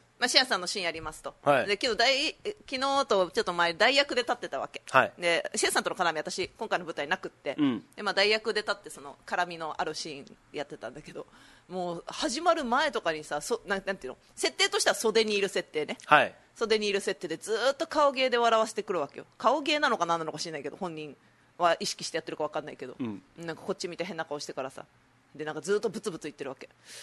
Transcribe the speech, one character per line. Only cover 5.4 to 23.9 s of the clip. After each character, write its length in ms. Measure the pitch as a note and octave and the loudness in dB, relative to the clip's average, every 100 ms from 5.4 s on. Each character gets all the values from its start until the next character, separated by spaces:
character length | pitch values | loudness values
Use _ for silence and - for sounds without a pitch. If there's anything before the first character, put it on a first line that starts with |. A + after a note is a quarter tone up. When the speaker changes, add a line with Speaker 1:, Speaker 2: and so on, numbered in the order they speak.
| - | 0
Speaker 1:
シ 140 | A3 E4 | 0 0
ア 40 | |
さ 100 | D4 | 0
ん 20 | |
と 80 | F3+ | -2
の 40 | E3+ | 0
絡 160 | E3+ | 0
み、 40 | D#3 | 0
私、 320 | E3 F#3 F3 - | -4 -6 -6 -6
今 100 | G#3+ | -4
回 120 | F3 | -2
の 60 | E3+ | -2
舞 100 | D#3 | -6
台 120 | C#3+ | -4
な 100 | F#3+ | -4
く 100 | D#3 | -4
っ 40 | |
て。 220 | - D3 C#3+ | -10 -8 2
Speaker 2:
う 40 | |
ん。 220 | C#3+ A2 - - | 2 2 -4 -6
Speaker 1:
で、 60 | |
ま 100 | G3+ | -2
あ、 20 | F#3 | 2
代 160 | G#3 | 2
役 240 | A3 A3 G#3 | 2 0 -2
で 60 | |
立 120 | G#3 | -2
っ 20 | G3+ | -6
て、 120 | - | -8
そ 100 | D#3 | -16
の、 140 | C#3 - - | -16 -18 -6
絡 180 | F#3+ F3 | -2 -2
み 120 | E3+ | -4
の 200 | D#3+ - | -8 -4
あ 60 | D3+ | -4
る 80 | |
シ 160 | D#3 E3+ | -4 -8
ー 120 | C#3 | -12
ン 160 | - - _ | -16 -20 _
や 100 | - | -10
っ 40 | C#3+ | -10
て 100 | D3+ | -10
た 120 | A2+ | -12
ん 60 | D3 | -14
だ 80 | |
け 100 | - | -14
ど、 140 | D3 - - - - _ | -14 -16 -20 -20 -20 _
も 300 | F#3 F3 E3+ | -6 -6 -6
う、 60 | - | -10
始 340 | - D4+ A#3+ | -4 -4 0
ま 140 | F4 E4 | 2 2
る 100 | B3 | 2
前 260 | B3+ D#4 | 2 2
と 120 | A3 | 0
か 100 | E3+ | -2
に 100 | D#3 | -4
さ、 180 | D3+ D3+ | -4 -6
そ-、 200 | - A#3+ F3 | -2 -4 -2
な 100 | G3 | -4
ん、 60 | F#3 | -2
な 80 | |
ん 40 | - | -6
て 100 | B2+ | -8
い 20 | |
う 40 | |
の？ 40 | - _ - | -14 _ -4
設 220 | E4 - | -4 0
定 120 | G4 | 0
と 100 | G#4+ | 4
し 40 | |
て 60 | - | 2
は 60 | C#4+ | 2
袖 300 | A3+ A3+ A3 | 2 2 2
に 100 | G#3 | 0
い 60 | |
る 80 | G3 | 0
設 200 | F#3+ - | -2 -4
定 160 | D3+ D3+ | -4 -4
ね。 140 | D#3 - | -8 4
Speaker 2:
は 180 | D3+ | 6
い。 100 | G#2+ - _ - | 6 -2 _ -6
Speaker 1:
袖 240 | A3 A3 | 0 2
に 80 | G#3 | 2
い 60 | |
る 80 | G3 | 0
設 200 | G3+ F#3 | -2 -4
定 60 | E3+ | -6
で、 100 | E3 | -8
ず 160 | - | -4
ー 200 | G#3+ - | 0 0
っ 20 | - | 0
と 100 | E4 | -2
顔 260 | D4+ C#4+ | 4 4
芸 200 | C4 C4 | 4 2
で 80 | A#3+ | 4
笑 200 | A#3 A3+ | 4 4
わ 60 | A3 | 2
せ 80 | |
て 80 | - | -2
く 100 | G3+ | -2
る 80 | F3+ | -2
わ 80 | C#3+ | -2
け 120 | - | -6
よ。 80 | - _ | -16 _
顔 240 | A3+ C#4+ | 2 4
芸 160 | D4 D4+ | 2 2
な 120 | D4 | 2
の 100 | G3+ | 2
か 80 | E3+ | 2
何 100 | E3+ | 0
な 80 | D#3 | -2
の 60 | |
か 80 | D3+ | -6
知 80 | E3+ | -8
ら 60 | |
な 40 | D#3 | -6
い 60 | |
け 80 | C#3+ | -8
ど、 60 | - | -6
本 180 | F3+ D#3 | -6 -6
人 200 | D3+ B2+ _ _ _ - | -12 -16 _ _ _ 0
は 180 | E3+ E3+ | 2 4
意 60 | G3 | 0
識 180 | - | -6
し 60 | F3 | -6
て 80 | D#3+ | -6
や 40 | |
っ 20 | |
て 80 | D#3+ | -6
る 60 | D#3 | -6
か 80 | D3+ | -4
分 40 | |
か 100 | D#3+ | -4
ん 20 | D3 | -8
な 60 | |
い 60 | B2+ | -12
け 100 | B2+ | -12
ど、 80 | - | -6
Speaker 2:
う 40 | |
ん。 180 | B2 G2 - - | -6 -6 -12 -12
Speaker 1:
な 160 | E3 | -10
ん 20 | D#3+ | -8
か 60 | |
こ 120 | - | -6
っ 20 | F3+ | -6
ち 120 | |
見 80 | F3+ | -6